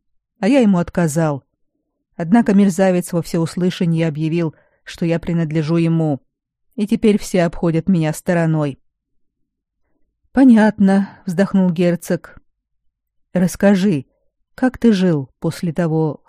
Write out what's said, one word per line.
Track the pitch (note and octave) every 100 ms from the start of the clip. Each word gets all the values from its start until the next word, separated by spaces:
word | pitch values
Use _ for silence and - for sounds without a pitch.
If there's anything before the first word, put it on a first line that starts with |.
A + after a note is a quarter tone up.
| _ _ _ _
а | F#3+
я | C#4
ему | A3 F3+
отказал. | F3 - E3+ D3 D#3 C#3 - _ _ _ _ _ _
Однако | - E3 A#3 A3+
мерзавец | G3 G3+ F3 F#3+ F3+ F3+
во | E3+
всеуслышание | D#3+ F3 E3 - F3+ - E3+ D#3+ E3
объявил, | D3 D#3 E3+ D#3+ - _ _
что | - -
я | E3+ D#3+
принадлежу | - E3+ D#3+ D#3 D3+ E3+
ему, | E3 E3 D#3+ C#3 _ _ _ _ _ -
и | G#3
теперь | A3 A3 G#3
все | - F#3
обходят | E3+ - F3 D#3+ D#3+
меня | F3+ D#3
стороной". | D#3 - F3 D#3+ D#3 D3 C3+ _ _ _ _ _ _ _ _ _ _ _ _ _ _ _
"Понятно", | - C4+ A3 G#3+ G3+ G3 G3 G3 - -
вздохнул | E3+ G3 G3 F#3
герцог. | E3 F3 E3+ - F3 - - _ _ _ _ _ _ _ _ _
"Расскажи, | F3 F3+ - G3+ G3+ G3+ D3+ - _ _ _ _
как | - B3+ -
ты | A#3
жил | G3 F#3 D3+ C3+ _
после | E3 - F3
того | D3+ E3+ D#3+ D#3 -